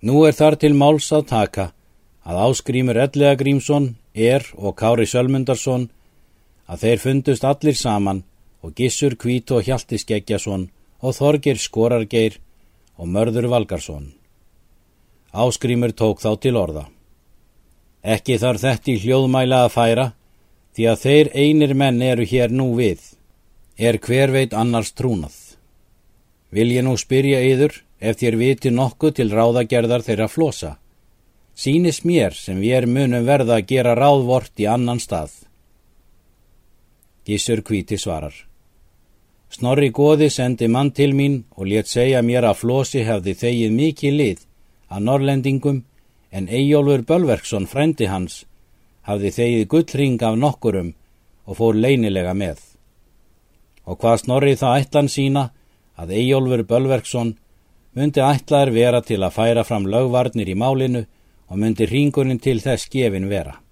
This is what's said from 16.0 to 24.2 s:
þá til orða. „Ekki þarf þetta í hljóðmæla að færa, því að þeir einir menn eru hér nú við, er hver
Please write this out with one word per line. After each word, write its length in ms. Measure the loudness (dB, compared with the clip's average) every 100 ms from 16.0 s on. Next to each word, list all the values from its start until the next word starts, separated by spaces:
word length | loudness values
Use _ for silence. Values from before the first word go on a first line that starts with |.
| -2 0
þá 80 | -2 -2
til 160 | 0 0
orða. 320 | -2 -6 -14 _ _ _ _ _ _ _ _ _ _ _
„Ekki 360 | -4 -4 0 0
þarf 220 | 0 0
þetta 260 | -2 -2 -2
í 80 | -4
hljóðmæla 640 | 0 2 2 0 2 4 2
að 80 | 4
færa, 360 | 2 2 -2 -6 _ _ _ _ _
því 120 | -2 0
að 140 | 2
þeir 240 | 4 4 4
einir 400 | 2 2 4 2
menn 260 | 2 2 2
eru 240 | 0 0
hér 240 | 0 0 0
nú 240 | 0 0
við, 280 | 0 0 -2 -8 -20 _ _ _ _ -20 -2
er 220 | 0 0
hver 340 | 0 0